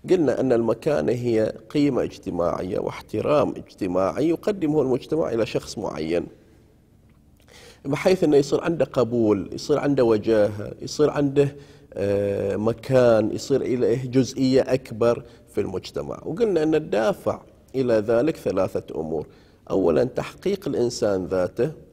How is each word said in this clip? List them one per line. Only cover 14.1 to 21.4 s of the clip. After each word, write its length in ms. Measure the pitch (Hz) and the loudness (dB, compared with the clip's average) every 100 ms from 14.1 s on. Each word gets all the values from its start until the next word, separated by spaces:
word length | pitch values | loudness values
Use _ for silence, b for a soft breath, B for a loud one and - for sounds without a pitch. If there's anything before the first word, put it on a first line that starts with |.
| 127 120 - 131 131 | 2 2 0 2 2
أكبر 600 | - 135 - 110 117 117 - B - | 2 -2 -4 0 0 0 -6 B -8
في 120 | - | -6
المجتمع. 580 | 95 92 - - 71 - 92 | -4 -6 -8 -8 -8 -10 -8
وقلنا 380 | 165 226 170 | -2 0 2
أن 120 | 156 156 | 2 0
الدافع 680 | 160 196 214 - 107 - - - _ 131 | 0 0 0 0 -4 -4 -12 -20 _ -4
إلى 180 | 123 | 2
ذلك 440 | 110 104 117 147 160 | 2 2 2 2 -2
ثلاثة 640 | - 95 92 95 - - | -2 0 -2 -4 -6 -8
أمور: 280 | 80 80 - b b b - | -6 -6 -8 b b b -4
أولًا، 340 | 95 165 151 | 2 4 2
تحقيق 640 | 127 - - - 185 196 147 | 0 -2 -10 -8 -6 -4 -4
الإنسان 580 | 110 120 120 110 95 87 | -2 -2 0 -2 -2 -2
ذاته 460 | 92 | -2